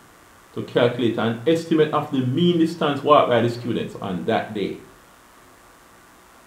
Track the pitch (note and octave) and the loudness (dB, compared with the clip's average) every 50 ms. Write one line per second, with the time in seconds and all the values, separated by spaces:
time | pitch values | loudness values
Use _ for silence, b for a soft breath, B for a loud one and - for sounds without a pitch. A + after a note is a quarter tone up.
0 | - - - - - - - - - - - A#2+ A2 - - D3 B2 A#2+ B2 A#2+ | -20 -20 -20 -20 -20 -20 -20 -20 -20 -14 -12 -12 -12 -2 0 2 2 2 2 0
1 | B2 A2+ A2+ - G#2+ A#2 A#2 A2+ - E3 E3 E3 - - E3 D#3 D3+ D3+ D3 D3+ | -2 0 0 0 -2 -2 -2 -2 0 0 0 0 0 0 2 2 2 2 0 -2
2 | - - C#3 C3 B2 B2+ C3 D#3+ F3 F3 E3+ E3 E3 D#3+ - - E3+ D3 C#3+ C3+ | -2 -2 -2 -2 -2 0 0 2 2 2 4 2 0 0 0 -2 -2 -2 -2 -2
3 | - C#3+ D3 C#3 - - A#2+ A#2+ A#2+ A#2+ A#2 - - B2 G#2 F2 D#2 - - - | 4 6 6 6 6 4 2 2 2 0 -2 -4 -6 -4 -4 -4 -4 -6 -8 -10
4 | - G2+ F#2 E2+ - G#2 A2 F#2+ - - G#2+ G#2 F#2 F2 - - - - - - | -8 -6 -6 -4 -2 -2 -2 -2 -2 -4 -6 -6 -4 -6 -6 -10 -14 -20 -20 -20
5 | - - - - - - - - - - - - - - - - - - - - | -20 -20 -20 -20 -20 -20 -20 -20 -20 -20 -20 -20 -20 -20 -20 -20 -20 -20 -20 -20
6 | - - - - - - - - - | -20 -20 -20 -20 -20 -20 -20 -20 -20